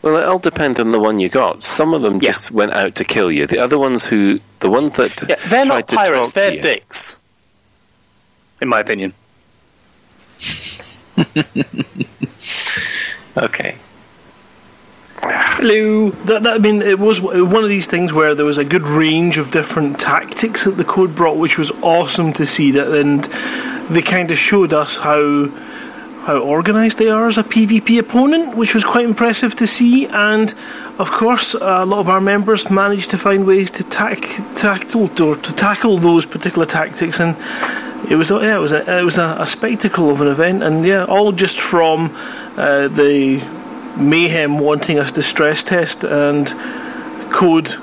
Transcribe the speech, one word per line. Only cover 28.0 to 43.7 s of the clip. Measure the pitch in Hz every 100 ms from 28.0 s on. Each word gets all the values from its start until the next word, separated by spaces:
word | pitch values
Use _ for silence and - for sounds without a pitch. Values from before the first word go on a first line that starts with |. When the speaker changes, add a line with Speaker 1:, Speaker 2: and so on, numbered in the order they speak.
| 226 240 277 330 320
Speaker 4:
which | 226 214
was | 220
quite | - 240
impressive | 240 214 233 220 240 -
to | 226
see. | - 240 254 277
And | 208 208 214 220 - - - - -
of | 175
course, | - 226 240 -
a | 226 190 185
lot | 190 208
of | 180
our | 190
members | 196 202 208 208 -
managed | 190 202 202 180
to | 180
find | 202 196
ways | 190 190 185
to | -
tack-, | 180 - 214 - - - 196 -
tackle, | 214 196 - 233 196 -
or | 156
to | 151 -
tackle | - 202 202 233 185
those | 170 170
particular | 160 165 - 170
tactics, | 156 165 156 - 170 160
and | 170 160 - - - - - - -
it |
was, | 156 165
yeah, | 208 214
it | 208
was | 151
a, | 151 - 180
it |
was | 175 175
a, | 165 160
a | 165
spectacle | - 220 226 202 - 156
of | 139
an | 143
event, | 139 170 190
and | 156 156
yeah, | 170 196
all | 180 196 208
just | 180 190 -
from, | - 170 160 160 165 - - - -
uh, | - 147 139 139
the | 151 143 143 135 135 - - -